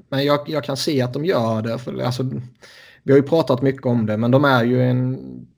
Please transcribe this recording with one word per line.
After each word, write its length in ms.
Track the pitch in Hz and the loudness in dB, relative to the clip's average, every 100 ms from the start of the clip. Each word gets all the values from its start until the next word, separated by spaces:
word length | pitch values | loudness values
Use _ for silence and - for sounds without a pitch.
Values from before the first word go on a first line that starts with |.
| - | -6
men 160 | 135 143 | -2 2
jag, 240 | - 190 | 0 0
jag 140 | 151 | -6
kan 140 | 135 135 | -4 -4
se 240 | - 143 | -2 0
att 120 | 123 | 0
de 120 | 131 160 | -2 0
gör 360 | 143 113 110 | 0 0 -2
det. 180 | 113 120 | -2 -6
För, 220 | 127 135 | -8 -6
alltså, 220 | 127 123 131 135 - - - - - - | -4 -2 -4 -6 -12 -18 -20 -20 -20 -8
vi 80 | - | 2
har 60 | 139 | 4
ju 40 | 139 | 4
pratat 340 | 165 156 127 | 0 0 0
mycket 240 | 127 135 127 | 0 -2 -2
om 200 | 120 107 | 0 0
det, 120 | 107 | 0
men 140 | 120 | 2
de 140 | 131 143 | 4 4
är 180 | 127 | 4
ju 200 | 117 127 | 2 2
en 340 | 127 127 127 131 131 127 123 | 2 0 -2 -4 -10 -16 -18